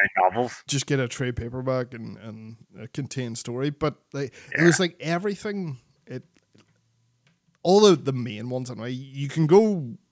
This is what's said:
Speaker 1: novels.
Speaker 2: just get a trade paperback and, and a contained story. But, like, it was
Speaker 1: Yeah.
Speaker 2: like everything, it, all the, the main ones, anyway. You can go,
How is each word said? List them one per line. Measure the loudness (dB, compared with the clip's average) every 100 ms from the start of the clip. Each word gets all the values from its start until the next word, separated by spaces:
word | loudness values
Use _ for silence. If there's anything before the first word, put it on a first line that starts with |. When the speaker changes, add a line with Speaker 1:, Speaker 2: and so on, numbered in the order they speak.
| 2 2
Speaker 1:
novels. | 2 2 -2 -6 -4
Speaker 2:
just | -4 0
get | 0
a | -2
trade | -4 -6 -4
paperback | -8 -6 -4 -2 -4
and, | -10 -14 -14
and | -14 -16 -16 -20 _ -18
a | -12
contained | -8 -8 -6 -6 -6
story. | -8 -4 -4
But, | -2 -4 -4 _
like, | -10 -10 -10 -8 4
it |
was | 4 4
Speaker 1:
Yeah. |
Speaker 2:
like | 0 -2
everything, | -4 -2 -2 -6 -6 -6 -6 -10 _ _ _
it, | -14 -14 _ _ _ _ _ _ _ _ _ _ _ _ _
all | 4 8
the, | 8 6
the | 2
main | -4 -4 -8 -6
ones, | -6 -6
anyway. | -8 -8
You | -8 -10 -8 -6
can | 0 6
go, | 8 6 2 -4 -10 _